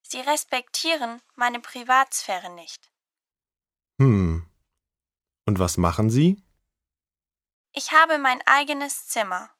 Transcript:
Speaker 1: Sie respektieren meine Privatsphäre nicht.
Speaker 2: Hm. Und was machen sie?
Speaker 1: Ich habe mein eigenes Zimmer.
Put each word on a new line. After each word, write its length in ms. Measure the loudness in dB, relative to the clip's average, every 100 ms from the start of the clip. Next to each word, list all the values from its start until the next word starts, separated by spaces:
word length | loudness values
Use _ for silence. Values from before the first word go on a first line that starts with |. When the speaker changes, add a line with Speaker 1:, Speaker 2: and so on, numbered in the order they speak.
Speaker 1:
Sie 180 | -14 -8
respektieren 1000 | -2 -4 -2 -6 -6 -6 -2 -2 -4 -10 _ -4
meine 240 | -4 -4
Privatsphäre 880 | -12 -16 0 2 2 -4 -6 -8 -8
nicht. 420 | -18 -20 -20 _ _ _ _ _ _ _ _ _ _ _ 2
Speaker 2:
Hm. 480 | 4 4 2 -2 -8 _ _ _ _ _ _ _ _ _ -4
Und 120 | 0
was 160 | 0 2
machen 340 | 0 2 0
sie? 320 | 4 2 0 _ _ _ _ _ _ _ _ _ _ _ _ _
Speaker 1:
Ich 200 | -12 2
habe 260 | 4 4 4
mein 240 | 0 0 2
eigenes 600 | 2 2 -6 -6 -10 -6
Zimmer. 420 | -4 -4 -6 -10